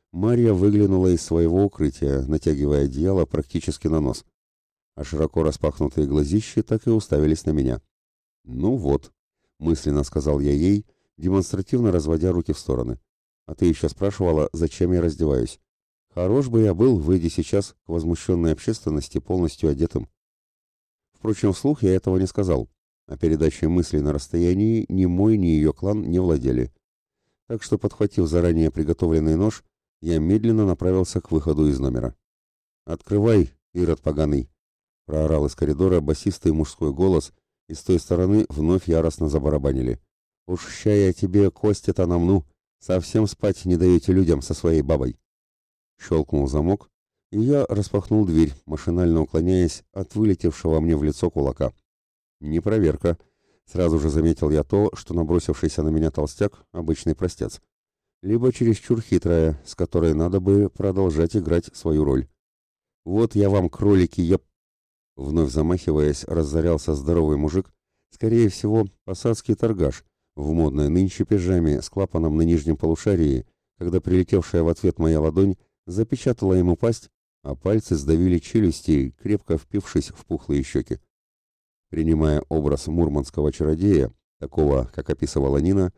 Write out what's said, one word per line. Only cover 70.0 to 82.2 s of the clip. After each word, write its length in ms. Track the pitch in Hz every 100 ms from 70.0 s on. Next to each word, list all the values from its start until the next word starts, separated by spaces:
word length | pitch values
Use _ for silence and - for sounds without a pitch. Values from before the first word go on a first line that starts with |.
| _ _ _ 73
в 160 | 73
модной 360 | 82 76 71 73
нынче 340 | 87 95 -
пижаме 600 | - 104 87 90 80 71
с 60 | -
клапаном 440 | 98 95 82 80 78
на 60 |
нижнем 360 | 82 82 78 73
полушарии, 680 | 80 82 107 90 76 64 - _ _ _
когда 240 | 87 87
прилетевшая 640 | 90 92 90 95 - 85
в 60 | 82
ответ 280 | 82 90 -
моя 240 | 80 78
ладонь 340 | 78 85 98 - _ _ -
запечатала 680 | 92 113 135 131 120 95
ему 240 | 92 87 85
пасть, 340 | 117 113 - _ _ _
а 100 | 69
пальцы 420 | 67 92 110 - 80
сдавили 440 | 69 80 92 87
челюсти, 760 | - 113 92 - - 73 65 -
крепко 380 | 98 104 - 80
впившись 500 | - 101 - 78 -
в 160 | - -
пухлые 380 | 80 - 71
щеки. 360 | 69 67 - - _ _ _ _ _ _ _ _ _
Принимая 540 | 80 80 78